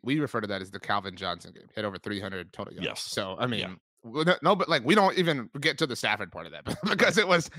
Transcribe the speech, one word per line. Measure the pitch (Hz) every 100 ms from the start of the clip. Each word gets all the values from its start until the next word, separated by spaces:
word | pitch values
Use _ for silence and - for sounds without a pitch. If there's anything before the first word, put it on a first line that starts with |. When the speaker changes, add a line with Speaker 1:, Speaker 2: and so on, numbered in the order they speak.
Speaker 1:
we | 120 151
refer | 143 113
to | 104
that | 95
as | 95
the | 98
Calvin | - 101 95 90
Johnson | 92 87 90
game. | - -
He | -
had | 104
over | 92
three | 104 101
hundred | 98 95 87
total | - 101
yards. | 90 78
Speaker 2:
Yes. | -
Speaker 1:
So, | - - 95 92
I | 123
mean, | 107
Speaker 2:
Yeah. | 92 90 _ _
Speaker 1:
w-, | 113 135 165
no, | 180
no, | 160 196
but, | 175
like, | 156
we | 120
don't | 214 190 -
even | 165 139 110 143
get | 156 -
to | 156
the | 113
Stafford | 113 104 90
part | 87 82
of |
that | 78 - -
<laughs> | 208
because | 196 208 180
it | 190
was | 175 -